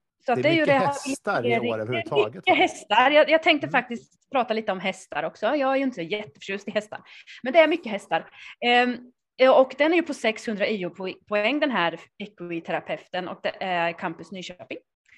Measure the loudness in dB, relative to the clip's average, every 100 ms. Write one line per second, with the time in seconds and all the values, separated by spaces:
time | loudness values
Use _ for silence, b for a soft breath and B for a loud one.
0 | _ _ -4 0 2 2 4 4 2 -2
1 | -6 -6 -4 -2 0 0 -2 -4 -4 -6
2 | -2 -2 -2 -2 2 2 2 -2 0 4
3 | 6 6 6 4 4 2 0 -2 -2 -8
4 | -14 _ _ -2 -2 -2 -4 -4 -4 -8
5 | -8 -6 -6 -4 -2 0 0 0 -2 -4
6 | -6 -8 -8 -14 -10 -10 -6 -6 -6 -10
7 | -18 B B B 2 4 6 2 -4 -10
8 | -4 -4 -4 B B B 2 4 2 -2
9 | -12 _ _ 2 6 6 4 2 2 2
10 | 0 -2 -4 -4 -6 -4 -2 -2 -6 -8
11 | -10 -12 -6 -2 0 0 0 0 -2 -2
12 | -12 -16 -16 -12 -10 -8 -6 -6 -6 -10
13 | -8 -8 -8 -8 -8 -6 -4 -2 -2 -4
14 | -8 -10 -14 -14 -14 -16 -16 -16 -18 _
15 | _